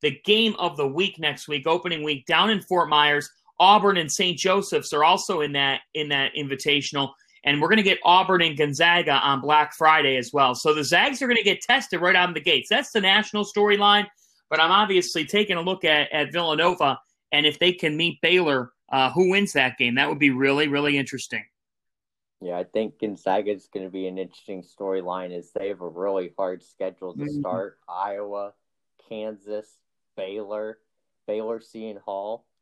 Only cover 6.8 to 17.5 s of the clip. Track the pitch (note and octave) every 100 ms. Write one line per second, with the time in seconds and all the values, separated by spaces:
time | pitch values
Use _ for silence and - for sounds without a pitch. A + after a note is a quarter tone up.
6.8 | C3+ C#3+ C#3 - _ _ C#3+ C#3+ E3 A3
7.8 | F#3+ F3+ - F3+ F3+ F#3 E3 D3 D3 C#3
8.8 | E3+ F3 D3+ C3+ C#3+ C3+ C3+ D3+ D3 -
9.8 | D#3+ D#3 C#3+ C3 A#2+ C#3+ C3 B2 D#3 D3+
10.8 | C3+ E3+ B3+ C4+ B3+ A#3 G3 F3+ - B3+
11.8 | - F3 F3 F#3 F3+ D#3+ E3+ C#3+ - A#3
12.8 | - A3 F#3+ G3+ G#3 G#3 G3+ G#3 G#3 G3+
13.8 | G3+ G#3 G3+ _ _ _ - D#3 E3 G3
14.8 | G#3 F#3+ F3+ E3+ D3+ G3+ G#3 F3 F3 F#3+
15.8 | E3 D3+ - D3+ C#3+ E3 E3+ D3+ F3 F3+
16.8 | C#3+ B2+ _ _ - D3 D3+